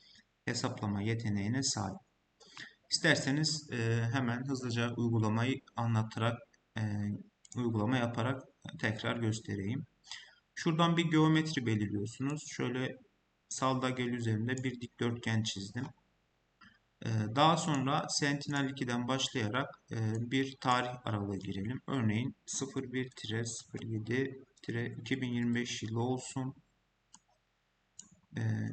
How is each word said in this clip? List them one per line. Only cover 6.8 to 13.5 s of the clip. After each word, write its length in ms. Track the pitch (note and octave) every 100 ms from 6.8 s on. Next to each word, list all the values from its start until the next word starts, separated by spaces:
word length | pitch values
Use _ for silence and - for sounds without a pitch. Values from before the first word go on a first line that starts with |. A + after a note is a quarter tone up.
| A2 G#2 G#2 G2+ - _ - A#2
uygulama 400 | A#2+ A2 G#2 C3
yaparak 460 | A#2+ A#2 A#2 C3+ - _ - -
tekrar 360 | - - A#2 A#2+
göstereyim. 680 | A#2 G#2+ - G2+ G2 C3+ - _ - - - - _ -
Şuradan 380 | F3 D#3+ E3+ E3+
bir 80 |
geometri 640 | E3+ D#3 D#3 D#3 D#3 D#3 A#2
belirliyorsunuz. 760 | A2 G2+ G2+ A2 - C3+ D3+ -
Şöyle 480 | - C3 B2+ C3 - - _ _ _
salda 420 | -